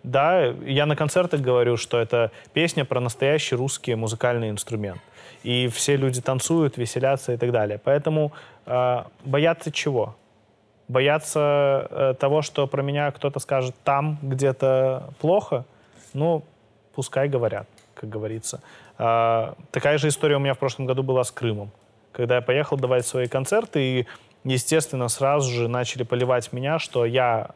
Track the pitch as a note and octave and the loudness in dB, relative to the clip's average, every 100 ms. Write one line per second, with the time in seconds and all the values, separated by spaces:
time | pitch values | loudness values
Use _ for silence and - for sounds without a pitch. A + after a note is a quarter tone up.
0 | B2+ C3+ D3+ F#3 B2+ - - C3+ D3 D3 | 0 0 4 4 2 -2 -2 0 2 0
1 | D3+ F3+ F3 D3 B2+ B2 A#2+ A#2 - A#2+ | 2 2 0 0 2 4 4 0 0 -2
2 | A2 A#2+ A2+ - - D3 E3 E3 B2+ B2+ | 0 0 0 -4 -6 -2 0 0 -2 -2
3 | B2 - C#3 D3+ - B2 C3 - - A2+ | -2 0 2 2 0 -2 -2 -6 -4 -2
4 | A2 A2+ B2 A#2+ A2 G#2 - A2+ G#2 F2+ | -2 -2 0 0 -2 -6 -6 -6 -6 -10
5 | - - - - - B2 B2+ - - C#3+ | -18 -20 -20 -12 -2 0 0 -2 0 2
6 | C3+ B2 B2+ C3 - E3 D3 C3+ A#2 B2 | 0 -2 -2 -2 0 2 2 -2 -4 0
7 | C3+ C3+ - A#2+ B2 A#2+ G#2 G#2 - C#3+ | 0 0 -2 -2 0 0 0 -2 0 2
8 | D#3+ D#3 D3 - - - - B2+ B2+ B2 | 2 0 0 -4 -20 -20 -4 0 2 0
9 | - _ C#3 C#3 D#3+ E3 - - D#3 B2+ | -4 _ -2 2 2 0 -4 -4 0 0
10 | G#2+ - _ _ _ _ _ _ - B2+ | -2 -6 _ _ _ _ _ _ -2 2
11 | C#3 D#3 D3+ D#3 D3 C#3+ C#3 C#3 - - | 4 2 0 0 4 4 4 2 -2 0
12 | C3+ B2+ C#3 D3+ C#3+ - C3+ C#3+ C#3 C#3+ | 0 2 2 2 0 -2 -2 -2 -2 0
13 | D3 - C#3+ C3+ - C3+ B2+ - - C#3 | -2 -2 -4 -4 -2 -2 -2 -4 0 0
14 | D3+ D3+ C#3 C3 C#3 C3 C3+ C3 C3 B2+ | 0 -4 -4 0 0 2 2 4 2 -2
15 | - C3+ D#3 G3 - C3 - _ _ - | -10 -4 2 2 0 -6 -6 _ _ -20
16 | - C#3 D#3+ D#3+ D3+ _ _ _ _ - | -12 -2 0 0 -4 _ _ _ _ -8
17 | B2+ C3+ C#3+ C3+ A2+ G#2 G2 _ _ - | -4 0 0 0 -2 -4 -10 _ _ -14
18 | A2 G#2+ G#2+ A2+ - - - - - - | -10 -8 -6 -8 -10 -12 -16 -20 -20 -2
19 | A#2 A2+ A2+ A2+ A2+ - - C3+ C#3+ D3+ | 2 4 4 2 0 -8 -8 -2 2 2
20 | D3+ C#3 D3+ C#3+ C#3 B2+ C3+ - C3 B2+ | 2 2 2 2 0 0 -2 -4 -4 -2
21 | C3+ B2+ A#2+ - A#2+ G#2 G#2 _ _ _ | 0 0 0 -4 -4 -4 -8 _ _ _
22 | _ - A#2+ B2 A#2+ C3 D3+ C#3 B2+ B2+ | _ -6 0 0 2 0 0 -2 2 0
23 | A#2+ B2+ B2 C3+ C3 G#3 A3+ D#3 C3 B2+ | 0 -2 -2 -2 0 0 0 -2 0 0
24 | A#2+ - _ _ C3+ B2+ - D#3+ D3+ C3 | -4 -10 _ _ -2 -2 2 0 0 -4
25 | A#2+ - C3+ D3 C3 A#2+ A#2 B2 A#2+ B2+ | -4 0 2 2 0 0 -2 -2 -4 -6
26 | A#2 B2 B2+ B2 - B2 C3+ D#3 - B2+ | -4 0 2 0 -2 -6 -2 -2 -2 -2
27 | A#2 B2+ B2 A2+ - | 2 2 2 0 -4